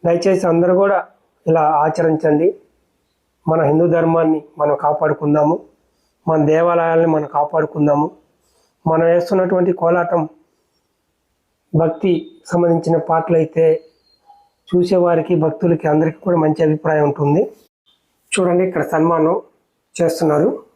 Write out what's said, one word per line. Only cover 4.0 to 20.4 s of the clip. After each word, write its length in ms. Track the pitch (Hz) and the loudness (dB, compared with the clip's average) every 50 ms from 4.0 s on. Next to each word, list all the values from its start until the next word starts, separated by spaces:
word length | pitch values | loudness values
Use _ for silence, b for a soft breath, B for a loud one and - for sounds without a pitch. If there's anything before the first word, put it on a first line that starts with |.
| 165 165 165 165 165 156 156 156 147 - _ - | 0 0 0 2 2 2 0 -2 -4 -12 _ -4
మనం 180 | 151 147 147 | -2 -2 -2
కాపాడుకుందాము, 800 | 139 - 147 151 151 160 156 147 - 156 147 147 151 147 151 165 180 - - _ _ _ _ _ _ _ _ _ _ _ - | 0 0 -2 -2 0 -2 -2 -2 -2 -2 0 0 2 2 0 0 -2 -6 -14 _ _ _ _ _ _ _ _ _ _ _ -2
మన 160 | 160 156 151 | 0 0 2
దేవాలయాల్ని 640 | 147 156 160 170 175 170 170 165 165 165 165 165 | 2 2 2 2 2 0 0 0 0 2 2 2
మనం 200 | 170 160 156 151 | 2 0 -2 -4
కాపాడుకుందాము. 840 | 143 - 147 147 147 - 160 156 156 - 160 147 147 147 143 151 165 - _ _ _ _ _ _ _ _ _ _ _ _ _ _ | -4 -2 -2 -2 0 -2 -2 -2 -2 -2 -2 0 2 2 0 0 -4 -6 _ _ _ _ _ _ _ _ _ _ _ _ _ _
మనం 200 | 165 160 160 165 | -2 0 2 2
వేస్తున్నటువంటి 680 | 165 170 175 170 175 202 190 185 180 190 185 180 180 180 | 2 2 2 0 0 0 0 0 0 0 0 0 0 -2
కోలాటం 560 | - - 170 175 180 175 170 180 170 156 156 - _ _ _ _ _ _ _ _ _ _ _ _ _ _ _ _ _ _ _ _ _ _ _ _ _ _ _ - | -2 0 0 0 0 0 -2 -2 -2 -4 -4 -8 _ _ _ _ _ _ _ _ _ _ _ _ _ _ _ _ _ _ _ _ _ _ _ _ _ _ _ -2
భక్తి 680 | 156 165 160 160 - - 196 175 156 - - - - _ | 0 0 0 -2 -2 -2 -2 -2 -2 -4 -10 -20 -20 _
సంబంధించిన 500 | - - 175 175 170 170 165 160 - 165 | -6 -2 -2 0 0 0 -2 0 -2 -2
పాటలైతే 880 | 160 156 - 165 165 160 - 170 165 160 156 - 165 165 160 156 160 - - _ _ _ _ _ _ _ _ - _ _ _ _ _ _ _ | -2 0 0 -2 -2 0 0 0 0 0 -2 0 0 2 2 2 0 -2 -12 _ _ _ _ _ _ _ _ -20 _ _ _ _ _ _ _
చూసేవారికి, 680 | - 180 175 180 190 180 175 175 170 160 160 - 180 | 0 0 0 2 2 2 2 2 2 0 0 0 0
భక్తులకి, 540 | 160 156 160 156 - - 175 170 160 - 160 | 0 0 -2 -2 -2 -2 0 0 0 0 0
అందరికీ 300 | 151 156 160 160 156 - | 0 2 0 0 -2 -6
కూడా 180 | - 190 175 | -4 -2 0
మంచి 260 | 170 156 156 156 156 170 | 0 0 0 0 0 0
అభిప్రాయం 420 | 156 156 151 - 165 156 151 147 | 0 0 -2 -2 -2 0 0 0
ఉంటుంది. 460 | 143 143 - 147 143 143 165 226 - - _ _ _ _ _ _ _ _ _ _ _ _ _ _ _ - | 0 0 -2 0 0 0 0 0 -2 -6 _ _ _ _ _ _ _ _ _ _ _ _ _ _ _ -4
చూడండి, 320 | - 185 180 170 175 185 | -2 -2 0 0 0 0
ఇక్కడ 240 | 185 185 180 143 - | -2 -2 -4 -6 -2
సన్మానం 540 | - 160 156 165 170 165 156 156 175 - - _ _ _ _ _ _ _ _ _ _ - 170 | -2 0 0 0 2 2 0 0 0 -2 -6 _ _ _ _ _ _ _ _ _ _ -2 -2
చేస్తున్నారు. 600 | 160 165 - 170 156 151 147 | -2 -2 -2 -2 0 0 2